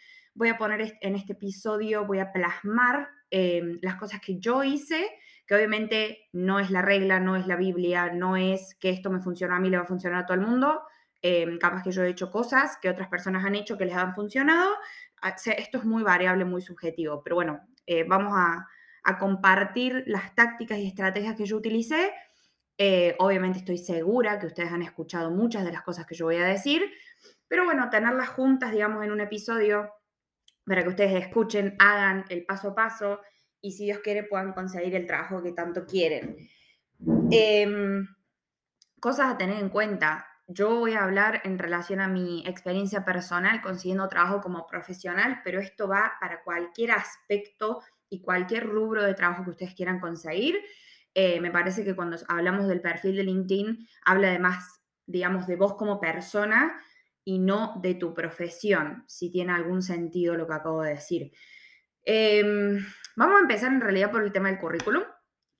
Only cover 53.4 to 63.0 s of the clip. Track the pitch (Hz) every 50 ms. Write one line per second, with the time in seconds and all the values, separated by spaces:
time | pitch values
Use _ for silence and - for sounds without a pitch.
53.4 | 190 185 190 202 202 220 226 226 - - _ _ - - 185 190 196 190 180 175
54.4 | 185 180 185 185 - - - _ _ _ _ _ _ - 180 180 180 180 190 180
55.4 | 180 180 180 175 196 202 202 - 220 208 202 196 170 160 165 175 175 - - 208
56.4 | 208 214 220 233 285 330 339 - - - _ _ _ _ _ _ - 196 190 185
57.4 | 185 190 196 214 226 208 214 190 180 185 180 180 180 165 165 - 165 170 - -
58.4 | 175 175 - - - 208 196 165 156 151 - - - - - - 180 175 175 180
59.4 | 180 180 180 170 165 170 185 185 185 185 175 170 170 160 165 180 175 170 170 165
60.4 | 165 165 160 156 - 165 160 160 156 151 147 143 - - 175 165 151 139 _ -
61.4 | - - - - - - - _ _ _ _ _ - - 214 220 220 214 208 208
62.4 | 208 208 208 208 202 202 202 202 190 - - -